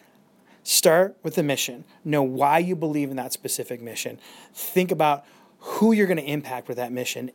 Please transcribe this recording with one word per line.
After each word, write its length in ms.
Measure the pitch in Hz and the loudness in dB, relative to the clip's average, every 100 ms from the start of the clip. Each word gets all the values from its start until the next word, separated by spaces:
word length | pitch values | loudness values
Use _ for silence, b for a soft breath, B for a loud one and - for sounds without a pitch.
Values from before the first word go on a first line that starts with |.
| b b _ _ _ b | b b _ _ _ b
Start 560 | - - 180 160 190 - | -2 4 6 6 4 -2
with 100 | 165 | -6
the 80 | 170 | -2
mission. 420 | 147 131 - 123 - b 160 | 0 0 -4 -8 -18 b -2
Know 160 | 147 | 0
why 380 | 135 131 143 156 | 0 2 4 4
you 160 | 180 180 | 2 -2
believe 340 | 156 147 139 | -2 -2 -4
in 80 | 135 | -6
that 160 | 127 | -8
specific 480 | - - - 120 120 | -8 -6 -6 -8 -10
mission. 380 | 117 107 123 - B B B | -10 -10 -10 -10 B B B
Think 380 | - - 185 180 | -14 -2 0 2
about 340 | 165 151 143 - b b b | 2 2 2 -4 b b b
who 360 | - - 220 | -6 2 4
you're 120 | 214 190 | 6 4
gonna 160 | 170 | 0
impact 460 | 139 147 143 127 - | -2 -6 -6 -10 -8
with 100 | 120 | -6
that 140 | 120 | -6
mission 400 | 123 123 123 127 | -4 -6 -6 -10